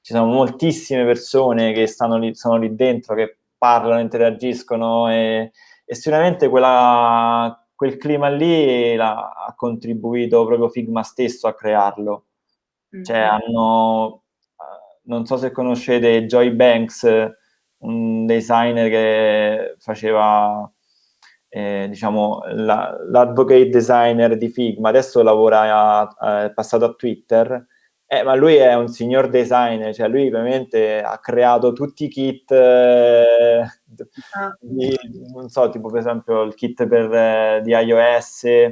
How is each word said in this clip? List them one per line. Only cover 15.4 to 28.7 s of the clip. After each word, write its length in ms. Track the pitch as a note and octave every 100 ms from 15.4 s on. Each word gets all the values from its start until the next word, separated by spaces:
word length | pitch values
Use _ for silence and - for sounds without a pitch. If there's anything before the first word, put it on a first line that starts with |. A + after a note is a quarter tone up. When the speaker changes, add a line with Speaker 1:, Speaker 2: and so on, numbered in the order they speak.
| B2+
Speaker 1:
conoscete 720 | B2+ B2+ B2 B2+ A#2+ A#2 A2+ A2+
Joy 240 | B2 B2
Banks, 540 | A#2 B2 A#2 A2+ - A#2 A2 A2 A2 _ _ _ _
un 460 | A2+ A#2 A2+ A2+ A2+
designer 640 | A2+ A2+ A#2 A#2 A#2 A2+
che 880 | A2 A2 A2 A2 G#2+ G#2+ G#2+ - -
faceva, 920 | - G#2+ A2 G#2+ G#2+ G#2+ G#2 G#2 G#2 _ _ _ _ _ _ _ _
eh, 380 | A2 G2+ G2+ G2
diciamo, 540 | G2+ G#2+ G#2+ G#2 - -
la, 420 | A2 G#2+ G#2+ F#2 - E2+
l'advocate 600 | B2 B2 A#2+ C3 B2+ B2+
designer 680 | B2 A#2 B2 A#2+ A#2 A#2 A2+
di 120 | A2+
Figma, 400 | A#2 A#2+ G#2 A2
adesso 340 | B2 B2+ A#2+
lavora 840 | A2 G#2+ A2 A2 G#2+ G#2+ G#2+ G#2 G#2+ -
a, 280 | G#2+ G#2
è 80 | G#2
passato 320 | - G#2+ A#2 A2+
a 60 |
Twitter, 720 | A#2 B2 G#2+ _ A2+ A#2 B2+ B2 _ _ _ _
eh, 160 | C3+
ma 120 | B2+
lui 200 | C3 D3+ D#3
è 180 | B2+